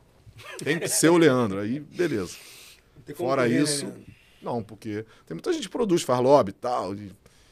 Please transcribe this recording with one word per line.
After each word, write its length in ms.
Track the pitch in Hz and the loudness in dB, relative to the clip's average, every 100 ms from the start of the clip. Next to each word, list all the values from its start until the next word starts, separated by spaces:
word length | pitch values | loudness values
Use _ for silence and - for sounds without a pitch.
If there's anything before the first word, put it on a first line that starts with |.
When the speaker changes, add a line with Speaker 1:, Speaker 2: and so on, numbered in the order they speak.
| _ _ - - - - | _ _ -20 -20 -18 -8
Speaker 1:
tem 200 | - 165 | -4 -2
que 100 | 175 | -2
ser 200 | - 156 | 2 6
o 80 | 170 | 8
Leandro, 420 | 160 127 113 95 | 6 4 0 -2
aí 180 | 107 139 | -4 -6
beleza. 560 | 143 143 175 120 87 - - - - - _ - | -8 -4 -2 -2 -6 -10 -20 -20 -20 -20 _ -20
Speaker 2:
Não 60 | |
tem 100 | - | -18
como 140 | - 120 | -8 -2
Speaker 1:
Fora 140 | 135 | 0
Speaker 2:
correr, 120 | 120 | 2
né, 80 | 127 | 2
Speaker 1:
isso, 220 | 147 143 123 | 0 -2 -6
Speaker 2:
Leandro? 160 | - - - _ _ | -12 -20 -20 _ _
Speaker 1:
não, 200 | 185 120 | -8 -8
porque 440 | 107 104 110 104 107 - | -8 -14 -10 -8 -10 -20
tem 100 | _ 170 | _ -10
muita 160 | - | -4
gente 100 | 320 | -4
que 60 | 302 | -6
produz, 320 | 277 220 170 | -4 0 0
faz 180 | - 127 | 2 2
lobby 300 | 123 143 101 | 6 4 4
e 20 | |
tal, 400 | - 120 123 95 | -4 -6 -4 -4
e 180 | 101 104 92 _ _ _ | -8 -14 -20 _ _ _